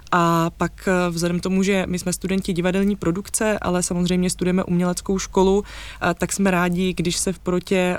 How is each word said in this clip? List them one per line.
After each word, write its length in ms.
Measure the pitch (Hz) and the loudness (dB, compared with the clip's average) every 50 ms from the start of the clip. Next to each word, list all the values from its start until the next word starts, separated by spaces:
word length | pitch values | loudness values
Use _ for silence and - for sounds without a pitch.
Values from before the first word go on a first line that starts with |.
| - - | -8 -2
A 380 | - 180 - 170 170 170 165 170 | 2 2 4 4 4 4 2 0
pak, 380 | - - 185 170 - - - 208 | 0 -2 -2 -2 -4 -4 -2 0
eh, 220 | 185 180 180 175 | 2 2 2 0
vzhledem 300 | 170 165 170 175 175 175 | 0 0 0 0 0 0
k 40 | - | -2
tomu, 200 | 190 190 190 196 | 0 0 2 2
že 220 | 185 202 190 185 - | 2 2 0 0 -2
my 120 | 185 180 | -4 -4
jsme 140 | - 185 175 | -4 -4 -4
studenti 400 | - - 180 190 196 190 - 185 | -4 -2 -2 -2 -2 -2 -2 -2
divadelní 420 | 160 170 185 180 196 202 202 208 | 0 0 0 2 2 2 0 0
produkce, 640 | 196 - 165 170 190 202 - - - 226 214 214 - | 0 0 -2 -2 -2 -4 -4 -4 -2 0 0 0 0
ale 240 | - - 180 180 175 | 0 0 0 0 0
samozřejmě 460 | - 185 175 180 175 185 185 180 180 | 0 0 0 0 2 2 2 2 0
studujeme 340 | - - 185 180 180 185 190 | 0 -2 0 0 2 0 0
uměleckou 560 | - 180 175 180 180 180 - - - 196 190 | 2 0 2 2 0 -2 -2 -2 -2 -2 -2
školu, 440 | - - - 190 190 190 196 202 208 | -2 -2 2 4 4 4 4 2 0
eh, 500 | - - - - - - - - 175 175 | -4 -8 -14 -14 -14 -8 -4 -2 -2 0
tak 200 | - - 170 - | 0 -2 -4 -2
jsme 180 | - 196 196 | 0 2 2
rádi, 420 | 180 175 175 180 175 175 185 185 175 | 2 2 2 2 0 0 0 -2 -2
když 240 | - 165 180 165 - | -2 -2 -2 -2 -2
se 160 | - 196 180 | -2 -4 -4
v 60 | - | -4
porotě 580 | - - 175 180 - - 202 185 180 180 180 | -4 -2 -2 -2 0 0 2 2 2 2 0